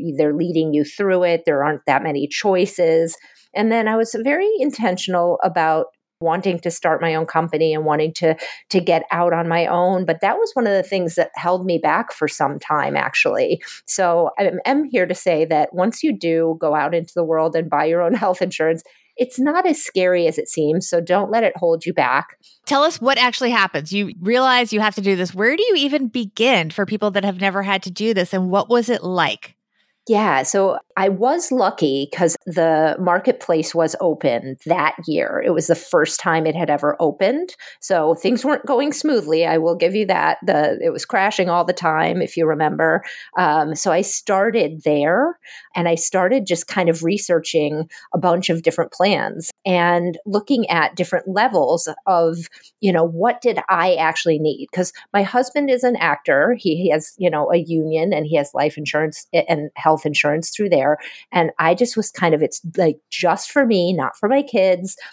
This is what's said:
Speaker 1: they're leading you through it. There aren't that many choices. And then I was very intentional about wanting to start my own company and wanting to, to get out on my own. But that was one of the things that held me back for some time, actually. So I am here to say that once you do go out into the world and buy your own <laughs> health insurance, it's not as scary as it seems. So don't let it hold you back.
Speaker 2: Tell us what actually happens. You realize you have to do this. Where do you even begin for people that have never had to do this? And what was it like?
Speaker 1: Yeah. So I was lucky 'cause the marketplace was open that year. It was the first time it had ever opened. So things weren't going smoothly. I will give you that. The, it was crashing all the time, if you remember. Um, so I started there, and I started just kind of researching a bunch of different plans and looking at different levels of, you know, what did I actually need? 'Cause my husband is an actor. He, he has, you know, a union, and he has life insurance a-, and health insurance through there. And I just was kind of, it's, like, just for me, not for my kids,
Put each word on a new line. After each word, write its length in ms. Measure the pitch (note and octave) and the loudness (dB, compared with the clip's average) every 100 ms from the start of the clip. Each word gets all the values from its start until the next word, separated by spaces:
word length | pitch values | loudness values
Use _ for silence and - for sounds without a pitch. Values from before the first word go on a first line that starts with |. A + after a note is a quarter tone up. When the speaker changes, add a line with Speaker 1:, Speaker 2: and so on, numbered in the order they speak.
| E3 C#3 | -2 0
Speaker 1:
they're 180 | D3+ D3 | 0 0
leading 380 | E3+ D#3+ D#3+ | 0 0 0
you 100 | D3+ | 0
through 400 | D3 - G3 F#3 | 0 -2 0 2
it. 200 | F3 E3 E3+ | 2 0 0
There 180 | C#3+ | 0
aren't 220 | D3 D3+ - | 0 -2 0
that 160 | C3+ | 0
many 260 | D#3+ C#3+ C#3+ | 0 -4 -4
choices. 880 | - G#3 F#3 F3+ - E3 E3 E3 - - _ _ | -2 0 2 0 0 2 2 0 -4 -18 _ _
And 180 | C4+ A3+ | -2 0
then 160 | A3+ A3 | 2 0
I 80 | A3 | 0
was 200 | A3+ A3+ | -2 -2
very 260 | B3 D#4 G4+ A4 | -2 0 0 0
intentional 840 | D4 A#3+ A3 F#3 - F3 F3 - | -2 -2 -2 -2 -2 0 2 2
about 420 | F#3 E3+ D#3+ D#3+ - _ _ - | 0 2 2 2 -2 _ _ -4
wanting 380 | E3 F3 F#3+ E3+ | -2 0 -2 -2
to 140 | F3+ | -4
start 280 | - E3+ D3+ | -2 0 0
my 140 | E3 | 0
own 140 | D#3+ D#3+ | -2 -2
company 480 | D#3+ E3 D#3 D#3+ D#3 | -2 -2 0 0 0
and 100 | D#3 | 0
wanting 260 | D3+ D#3 | 0 0
to, 240 | - E3 D#3+ - - - | 0 0 0 -4 -14 -2
to 80 | G3 | 0
get 240 | F3 D#3+ - | 2 0 0
out 220 | E3 F3 | 0 2
on 140 | E3+ E3+ | 0 0
my 200 | E3+ E3 | 0 0
own. 360 | F3 F3+ F#3 | 2 2 2
But 160 | E3 E3 | 0 0
that 180 | G3 G4+ | 0 0
was 100 | A4+ C4 | -2 0
one 100 | A3 | 0
of 80 | |
the 80 | G3 | 0
things 320 | F#3 G3 E3+ | 0 -2 -2
that 160 | F3 - - | 0 -2 -2
held 280 | F3 F3+ | -2 0
me 140 | F#3 E3 | 0 0
back 340 | D#3+ F3 A#3 | 0 0 -2
for 160 | - D3+ | -4 -4
some 300 | - C#3 D3 | 0 -2 -2
time, 400 | - D3+ C#3 C#3+ | -4 -2 0 -2
actually. 640 | C#3 - - G#2 B2+ - - - - | -2 0 0 0 0 -2 -6 -16 -8
So 460 | - F3+ E3+ D#3+ - | -2 2 2 0 0
I 100 | F#3+ F3+ - | -2 0 0
am 200 | C#4 C#4+ | 0 0
here 200 | A#3 F3+ | 0 0
to 80 | |
say 320 | F3 F#3 D#3 D#3+ | -2 0 0 2
that 300 | D#3 D3 F3+ | 2 0 0
once 260 | G3 - | -2 0
you 160 | D#4 G3+ | -2 -2
do 400 | E3+ E3 E3 E3 | 0 2 2 0
go 140 | D#3 | 0
out 220 | D3+ D3 E3+ | 0 0 -2
into 160 | E3 | -2
the 100 | F3 | -2
world 320 | E3 D#3+ D#3+ E3 | 0 2 0 0
and 140 | D#3+ | -2
buy 160 | D3 D#3 | 0 2
your 160 | E3+ | 2
own 120 | E3+ | 0
<laughs> 20 | G#3+ | 0
health 260 | G3+ F3+ | 0 0
insurance, 400 | F3+ - D#3+ E3 - _ _ - | -2 -2 0 -2 -6 _ _ -6
it's 240 | B3+ - | -4 -2
not 280 | C#4+ E4+ F#4 | 0 2 0
as 120 | - | 0
scary 460 | - F#3 F3+ F3+ E3 | -2 0 2 2 2
as 140 | - | 0
it 100 | - | -4
seems. 400 | - D3+ E3+ - | -2 0 0 0
So 120 | F3 | -2
don't 280 | E3+ F#3+ F#3+ | 0 0 0
let 140 | A3+ | 0
it 120 | A3 E3 | 0 0
hold 300 | E3+ E3 E3 | 0 0 -2
you 80 | |
back. 420 | D3+ B2 C3+ - - _ _ - | 0 2 0 -2 -10 _ _ -2
Speaker 2:
Tell 160 | C#4 | 2
us 180 | D#4 - | 2 0
what 200 | A#3+ A#3+ | 0 2
actually 320 | B3 - B3 | 2 0 0
happens. 420 | A#3 F#3+ D3 D#3 | 2 0 -2 -4
You 180 | G3+ G3+ G3 | -4 -4 -4
realize 540 | F#3 B3 C4 B3 A#3 | 0 2 4 2 2
you 60 | G#3+ | 0
have 160 | G#3+ G3+ | 0 0
to 60 | |
do 140 | G3 F#3 | 0 0
this. 200 | F3+ F3+ | -2 0
Where 200 | A3+ E4 | 0 2
do 80 | |
you 120 | A#4+ F4 | 2 2
even 320 | C#4 D4 B3 | 0 -2 -2
begin 640 | B3 G#3 - B3 G#3+ D#3+ | -6 -6 -2 2 2 0
for 160 | - G3 | -4 -4
people 240 | G#3 G#3 | -2 -2
that 140 | G3 G3 | -2 -2
have 140 | F3+ | -2
never 220 | G3 G3 | -2 -2
had 220 | G3 F#3+ | -2 -2
to 80 | F#3 | -4
do 240 | F3+ A3 F#3+ | -4 -2 0
this? 180 | F3+ | -2
And 160 | F#3+ F3+ | -2 0
what 200 | G3 - | 0 2
was 200 | A#3+ A3+ | 0 2
it 140 | G#3+ | -2
like? 500 | F#3 F3+ D3 G2+ - _ _ _ _ _ - | -2 0 0 -2 -12 _ _ _ _ _ 0
Speaker 1:
Yeah. 340 | G#3 G#3 C3+ | 2 2 2
So 360 | C3+ G3 G3 - - F#3+ | 0 0 0 -2 -6 -2
I 140 | G3 | 0
was 420 | F#3+ B3+ F4 - | 0 0 -2 -2
lucky 580 | B3+ G3 - D3+ C#3 C#3 | 0 0 0 -2 -2 -4
'cause 240 | - E3+ - - | -2 -2 -2 -6
the 500 | E3 E3 D#3 D#3 - | 0 2 4 2 0
marketplace 800 | F3+ F3+ B3+ - - D#3+ D#3 E3+ | 0 2 2 -2 0 -2 0 0
was 180 | D#3+ - | 0 0
open 560 | F3 D3+ C#3 A#2+ C3+ C3 D#3 | -2 0 0 -2 -4 -6 -2
that 300 | F3 D3+ - E3 | 2 0 -2 -4
year. 380 | D3+ - - - | -2 -2 -2 0
It 40 | |
was 180 | D#3+ D#3 | 0 2
the 80 | E3 | 0
first 440 | - E3 D3+ - | 2 2 2 0
time 280 | F#3 E3 D#3 | 0 0 0
it 80 | D#3+ | -2
had 140 | D#3 | -2
ever 260 | D3 D3 D3 | 0 0 0
opened. 520 | D#3+ - G3 C#4+ F4+ - - - | 0 0 0 0 -6 -12 -20 -12
So 340 | - F3 D#3 E3 | -2 0 2 0
things 300 | F#3+ A#3+ C4+ | 0 0 0
weren't 200 | D4 - | -2 0
going 280 | B3 D4 | 0 0
smoothly. 520 | D4 D4+ A#3+ D3+ E3 E3 | -2 0 0 2 2 2
I 120 | D#3+ | 2
will 180 | E3 E3+ | 2 2
give 200 | E3+ G#3 | 2 2
you 100 | F#3+ | 0
that. 320 | E3 D#3 - | 2 2 0
The, 360 | F3 D3 D3+ - | 0 2 2 0
it 100 | E3+ | -2
was 140 | A#2+ - | -4 -2
crashing 440 | G#3 G3 G#3 F3 | 0 0 0 0
all 160 | F3 F3 | 2 0
the 80 | |
time, 480 | F3+ E3+ D#3 E3 F3 | 0 0 2 0 0
if 160 | - E3+ | -2 0
you 100 | D#3+ | 0
remember. 560 | D3+ D3+ D#3 D#3+ E3+ - - - F3 | 2 0 2 2 2 -2 -16 -8 0
Um, 380 | E3+ D#3 D3+ D#3 | 2 2 0 -2
so 160 | F#3+ | 0
I 80 | E3+ | 0
started 800 | G3+ - - G3 A3 A3 D3+ D#3+ D#3 | 0 -4 0 0 2 2 0 -2 0
there, 520 | D3 D3 F#3 E4+ - - - - F3+ | 2 2 2 0 -4 -14 -20 -10 -2
and 140 | E3+ | 0
I 60 | E3 | 0
started 520 | - F#3 F3+ C4 F#3+ | 0 0 2 2 0
just 200 | E3+ - | -4 -2
kind 220 | G3+ E3+ | -2 0
of 140 | E3 | 0
researching 880 | E3 G3+ - E3+ D#3+ E3 D3 D3+ D#3+ - - | 0 -2 0 0 0 0 0 -2 -6 -12 -8
a 40 | F3 | -2
bunch 320 | F3 F3+ F#3+ | 0 2 0
of 140 | E3 | -2
different 300 | E3 E3 - | -2 -2 -2
plans 580 | - G3 D#3+ - - - - G3 | 0 0 0 -2 -8 -12 -8 -2
and 520 | F3+ E3+ F3 F3 E3 G#3 | 2 2 2 0 -6 -4
looking 440 | G3+ G3+ B3+ G3 | -4 0 0 0
at 260 | E3+ D3+ - | 0 0 -2
different 320 | F3+ F#3 G3 | -2 -2 -2
levels 640 | G3 A#3 F#3+ C3 E3 D#3+ - G3 | 0 2 2 2 0 -2 -6 0
of, 400 | F3 E3 E3+ E3 - - _ | 2 2 0 -8 -18 -20 _
you 140 | G3 | 2
know, 100 | E3+ E3 | 2 2
what 360 | E3 A#3 A#3+ | 0 0 0
did 180 | A#3+ G3 - | -2 -2 0
I 260 | F3 F#3 D#3+ | 2 2 2
actually 440 | D#3+ D#3+ E3+ D#3 | 0 0 0 0
need? 300 | D#3 - C#3 | 0 -4 -6
'Cause 200 | F3+ F3+ - - | -4 -4 -6 -4
my 100 | G3+ | -2
husband 480 | F#3+ B3+ B3+ D4 C#4 | 0 0 0 0 0
is 140 | B3 | 2
an 140 | B3 A#3+ | 2 0
actor. 580 | C#3 C#3+ - C#3 F3+ A#3+ | 0 0 2 2 2 2
He, 240 | F#3 D#3+ | 0 0
he 80 | F3+ | 0
has, 220 | D3+ - - | 0 -2 -4
you 120 | F3+ | -2
know, 220 | D3+ - | 0 2
a 60 | F3 | 0
union, 560 | D#3+ D#3+ D#3 D#3 F3+ | 0 -2 0 0 0
and 120 | D#3 D3+ | -2 0
he 120 | D#3 | 0
has 140 | C#3 - | 0 -2
life 220 | D3+ D3+ | -2 -4
insurance 500 | D3 D3+ D#3 - - | -4 -2 -2 -6 -4
a-, 180 | E3 - | 0 0
and 180 | D3+ D3 - | -2 -4 -2
health 220 | D#3+ D3+ D3+ | 2 2 0
insurance 440 | C#3+ D3 D#3 - | 0 0 0 -4
through 200 | - G3+ | -4 0
there. 280 | D#3 C#3+ D3+ - - - | 2 2 -2 -6 -20 -4
And 200 | - F#3+ - | 0 0 2
I 160 | D#3+ G3 | 2 2
just 220 | A#3+ A3 | 0 -2
was 140 | - | -4
kind 220 | - F3 | -2 2
of, 80 | D#3 | 2
it's, 200 | D3+ - E3 F#3 | 0 -4 -6 0
like, 220 | E3 D3+ - | 0 0 -6
just 420 | - F3 F3+ - | -2 0 -2 -2
for 140 | D4 B3 | 0 2
me, 280 | G3 F3 | 2 2
not 240 | E3+ C3 - | 0 -4 -4
for 120 | G#3+ | 0
my 120 | C4+ | 0
kids, 540 | C#4 A3 F#3+ F3+ F#3 - - | 0 2 2 2 -4 -12 -18